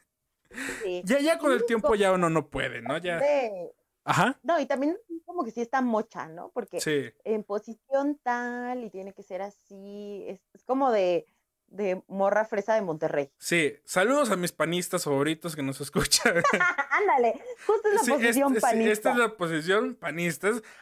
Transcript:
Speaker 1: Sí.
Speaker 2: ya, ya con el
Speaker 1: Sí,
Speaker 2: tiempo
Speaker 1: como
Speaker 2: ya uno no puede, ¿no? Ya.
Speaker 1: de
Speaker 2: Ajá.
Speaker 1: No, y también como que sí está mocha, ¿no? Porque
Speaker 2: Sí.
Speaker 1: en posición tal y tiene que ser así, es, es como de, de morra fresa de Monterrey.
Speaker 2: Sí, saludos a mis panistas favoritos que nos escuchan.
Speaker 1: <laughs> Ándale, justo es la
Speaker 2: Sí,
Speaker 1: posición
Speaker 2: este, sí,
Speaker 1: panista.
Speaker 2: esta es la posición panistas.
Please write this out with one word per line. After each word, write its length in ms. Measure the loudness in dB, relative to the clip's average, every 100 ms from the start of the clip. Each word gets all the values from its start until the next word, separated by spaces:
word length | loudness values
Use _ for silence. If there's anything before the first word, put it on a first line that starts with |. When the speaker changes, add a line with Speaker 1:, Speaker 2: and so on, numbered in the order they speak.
| _ _ _ _ _ -12 -10 -6
Speaker 1:
Sí. 180 | -6 -4 0
Speaker 2:
ya, 140 | 2
ya 180 | 2 2
con 140 | 2
el 80 | 2
Speaker 1:
Sí, 60 | 2
Speaker 2:
tiempo 200 | 2 2
Speaker 1:
como 60 | 4
Speaker 2:
ya 160 | 4
uno 180 | 4 4
no 200 | 2 0
puede, 320 | -4 -4 -4
¿no? 160 | -6 -4
Ya. 220 | -2 0
Speaker 1:
de 520 | 2 2 0 -6 -12 -16 _ _ 0
Speaker 2:
Ajá. 300 | 2 2 0
Speaker 1:
No, 180 | 0 0
y 60 | 0
también 320 | 0 -2 -2 -8 -16 -10
como 180 | -6
que 80 | -6
sí 100 | -4
está 200 | -4 -2
mocha, 460 | 0 0 -2 -8 -12
¿no? 220 | -14 -12
Porque 280 | -10 -8 -6
Speaker 2:
Sí. 340 | -2 -2 -2 -8
Speaker 1:
en 200 | -4 -4
posición 760 | -4 -6 -8 -16 -4 -2 0 -4
tal 600 | -4 -4 -4 -6 -8 -8
y 60 | -10
tiene 240 | -12 -14
que 80 | -16
ser 200 | -12 -8
así, 840 | -10 -12 _ -20 -16 -14 -12 -12 -12
es, 140 | -14 _
es 100 | -12
como 280 | -4 0 2
de, 360 | 4 4 2 -2 _ _ _ _
de 340 | -6 -4 -4 -4
morra 380 | 0 2 2 0
fresa 280 | -2 0
de 80 | 0
Monterrey. 500 | 0 -2 -2 -2 -4 _
Speaker 2:
Sí, 380 | -2 2 2 -2 -4
saludos 460 | 0 4 4 2
a 40 | 0
mis 160 | -2
panistas 520 | -2 -2 0 -2 -2
favoritos 520 | 0 0 0 -2 -6 -6
que 60 |
nos 180 | -6 -6
escuchan. 640 | -4 -2 2 2 2 2
Speaker 1:
<laughs> 460 | 2 2 0 -2 -2
Ándale, 440 | 0 2 2 2 0 -8 -8 0
justo 200 | 2 2
es 60 |
la 100 | 2
Speaker 2:
Sí, 80 | 4
Speaker 1:
posición 400 | 2 4 4 2 2
Speaker 2:
este, 60 |
sí, 60 | 2
Speaker 1:
panista. 240 | 2 2
Speaker 2:
esta 180 | 2 2
es 40 | 2
la 200 | 0 0
posición 580 | -2 -2 2 0 0 -6
panistas. 680 | -8 -4 -2 -2 -2 -2 -6 -8